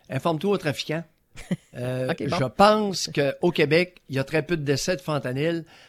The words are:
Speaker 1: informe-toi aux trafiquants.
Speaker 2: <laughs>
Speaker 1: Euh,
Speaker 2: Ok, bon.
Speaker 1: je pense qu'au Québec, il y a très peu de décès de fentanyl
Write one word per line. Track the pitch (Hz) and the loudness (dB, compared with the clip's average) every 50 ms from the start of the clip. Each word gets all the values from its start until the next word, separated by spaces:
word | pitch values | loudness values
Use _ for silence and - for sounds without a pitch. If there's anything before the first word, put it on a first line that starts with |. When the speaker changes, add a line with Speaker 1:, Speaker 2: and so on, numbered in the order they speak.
| _ - | _ -8
Speaker 1:
informe-toi | - 135 - 175 160 151 185 202 | -6 -2 0 0 0 0 0 0
aux | 202 | 0
trafiquants. | 175 - 151 139 - - - 151 165 165 - _ _ _ _ - | 0 0 -2 -4 -2 -4 -4 -6 -6 -6 -10 _ _ _ _ -20
Speaker 2:
<laughs> | - - - 180 - _ _ - | -18 -8 -6 -6 -6 _ _ -10
Speaker 1:
Euh, | 127 123 127 127 127 127 131 | -8 -6 -4 -4 -2 -2 -4
Speaker 2:
Ok, | 170 - - 143 | -4 -4 -4 -2
bon. | 170 | 0
Speaker 1:
je | 175 135 | 0 0
pense | 123 - - 196 208 214 214 214 202 180 - - 160 | 0 4 6 6 6 6 4 2 -2 -2 -4 -6 -4
qu'au | 151 151 143 135 - - - 175 | 0 0 0 0 0 0 0 0
Québec, | 170 - 156 139 151 170 180 175 - - _ - | 2 2 2 4 4 4 2 0 -4 -12 _ -6
il | 131 | -4
y | 135 | -4
a | 135 | -2
très | - 160 160 143 | 0 0 -2 0
peu | - 175 | 0 -2
de | 160 143 | -2 0
décès | 143 139 131 - - 185 | 0 0 0 0 -2 -4
de | 180 | -4
fentanyl | - - 151 143 - 127 127 135 147 165 170 165 156 - - - - | -2 -4 -2 -2 -2 -4 -4 -2 -2 -2 -2 -2 -6 -10 -16 -20 -20